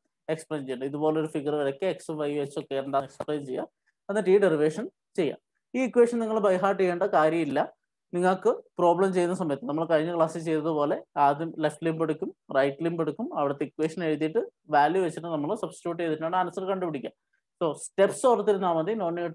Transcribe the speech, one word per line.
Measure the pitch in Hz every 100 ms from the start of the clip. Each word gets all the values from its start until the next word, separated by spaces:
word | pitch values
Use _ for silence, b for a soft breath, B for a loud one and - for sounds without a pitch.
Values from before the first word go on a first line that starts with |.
| _ _ -
എക്സ്പ്ലെയിൻ | 160 - 156 131
ചെയ്യേണ്ടത്. | 127 135
ഇതുപോലൊരു | 147 156 156 156
ഫിഗർ | 156 143 147
വരയ്ക്കുക, | 139 135 190
എക്സും | 160 - 156
വൈ | 147 147
എച്ച് | 139 151
ഒക്കെ | 135 135
എന്താ | 135 139
എക്സ്പ്ലെയിൻ | 135 - - 151 139
ചെയ്യുക, | 127 - _ _ _ -
എന്നിട്ട് | 208 185
ഈ | 196
ഡെറിവേഷൻ | 190 156 151 165 311 _ _ -
ചെയ്യുക. | 151 - _ _ _ 247
ഈ |
ഇക്വേഷൻ | 262 240 233 240
നിങ്ങൾ | 220 220
by | 202 185
heart | 196 190
ചെയ്യേണ്ട | 185 175
കാര്യമില്ല. | 202 175 156 170 151 139 - - _ _ _
നിങ്ങൾക്ക് | 175 180 185 214
പ്രോബ്ലം | - - - 175 170 196
ചെയ്യുന്ന | 180 175 185
സമയത്ത് | 165 135 127
നമ്മൾ | 151 165
കഴിഞ്ഞ | 160 160 170
ക്ലാസ്സിൽ | 160 170
ചെയ്തതുപോലെ | 160 156 156 151 147 190 - 151
ആദ്യം | 143 147 165 -
ലെഫ്റ്റ് | 151 - 165
ലിംബ് | 160
എടുക്കും, | 160 156 123 - - 139
റൈറ്റ് | 139 139
ലിംബ് | 165 170
എടുക്കും, | 156 147 269 185
അവിടുത്തെ | 143 143
ഇക്വേഷൻ | 143 - 160 175
എഴുതിയിട്ട് | 165 151 156 220 - _ 151
വാല്യൂ | 147 147 185
വെച്ചിട്ട് | 175 165 170
നമ്മൾ | 151 143 220
സബ്സ്റ്റിറ്റ്യൂട്ട് | 165 - 175 165
ചെയ്തിട്ടാണ് | 170 156 160 185
ആൻസർ | 175 180 190
കണ്ടുപിടിക്കുക. | 190 175 143 - - _ _ _ -
So, | 165
സ്റ്റെപ്സ് | - - - 196 - 262
ഓർത്തിരുന്നാൽ | 220 202 196 185
മതി, | 165 165
no | 220 170
need | 175 170